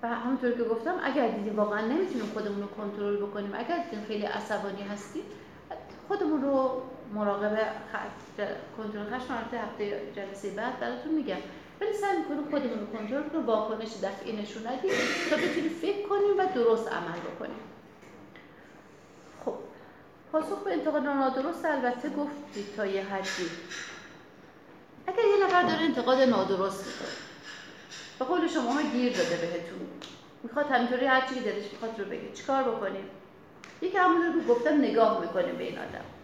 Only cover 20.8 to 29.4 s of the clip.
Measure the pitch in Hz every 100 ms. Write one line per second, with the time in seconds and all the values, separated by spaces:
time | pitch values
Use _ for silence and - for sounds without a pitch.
20.8 | 311 294 277 277 262 262 277 330 330 285
21.8 | 247 247 294 294 294 - - 208 196 -
22.8 | 196 196 196 196 185 - 170 170 - -
23.8 | - - - - - - - - - -
24.8 | - - - 381 427 403 381 359 359 320
25.8 | 320 247 240 262 262 214 190 190 190 185
26.8 | 185 - - - - - - - - -
27.8 | - - - - 262 359 330 320 240 285
28.8 | 302 240 247 185 165 170